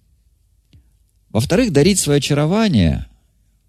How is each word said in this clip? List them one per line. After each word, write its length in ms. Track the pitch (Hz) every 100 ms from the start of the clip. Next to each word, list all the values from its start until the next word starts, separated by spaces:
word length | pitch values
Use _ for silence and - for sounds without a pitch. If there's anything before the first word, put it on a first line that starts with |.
| _ _ _ _ _ _ _ - _ _ _ _ _
Во-вторых, 420 | 110 - 185 247
дарить 280 | 143 175 190
свое 180 | 151 143
очарование, 880 | - 147 151 208 220 120 82 64 64 _ _ _ _ _